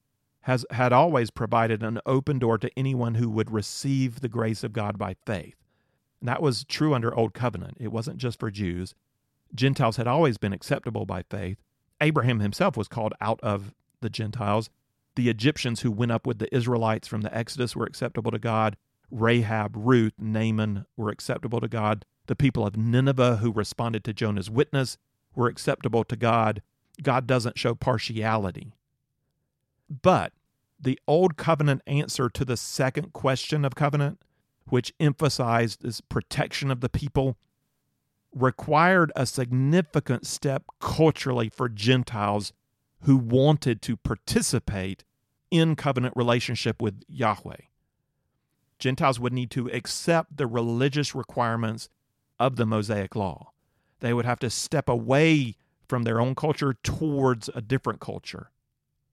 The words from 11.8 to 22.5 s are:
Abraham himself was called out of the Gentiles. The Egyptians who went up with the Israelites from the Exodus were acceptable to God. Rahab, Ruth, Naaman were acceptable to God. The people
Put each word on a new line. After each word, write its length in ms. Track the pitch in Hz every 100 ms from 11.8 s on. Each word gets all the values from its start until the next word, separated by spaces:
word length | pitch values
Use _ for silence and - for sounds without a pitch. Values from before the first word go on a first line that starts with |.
| _ _
Abraham 420 | 151 151 120 117
himself 360 | 104 - 185 120
was 120 | 101
called 260 | 120 107 -
out 180 | 104 113
of 320 | 117 101 98 - _ _
the 80 | 117
Gentiles. 580 | 104 107 113 101 107 110 _ _ _ _
The 160 | - 120
Egyptians 500 | 113 123 151 123 117
who 100 | 123
went 220 | 104 120
up 140 | 117 131
with 120 | 107
the 160 | 110
Israelites 540 | 131 117 120 110 110 -
from 140 | 110
the 120 | 107
Exodus 400 | 113 113 - 120
were 120 | - 117
acceptable 440 | - 120 - 113
to 80 | 110
God. 380 | 117 110 110 98 _ _ _
Rahab, 640 | 110 113 120 110 110 104
Ruth, 380 | 107 110 127 110 -
Naaman 680 | 110 110 113 110 107 101 -
were 140 | - 104
acceptable 520 | - - 127 123 117
to 80 | 117
God. 360 | 113 107 107 - _ -
The 100 | 107
people 300 | 139